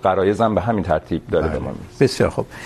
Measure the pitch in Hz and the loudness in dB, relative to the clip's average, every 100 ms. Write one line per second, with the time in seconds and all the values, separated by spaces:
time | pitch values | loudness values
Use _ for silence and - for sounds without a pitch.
0 | 98 92 95 104 113 98 104 107 85 78 | 0 2 2 2 2 2 0 -2 0 -2
1 | - 82 - 87 78 69 62 - 76 - | 0 -6 -2 0 0 -2 -6 -10 -14 0
2 | 131 - 95 - - - | 0 2 0 0 -8 -12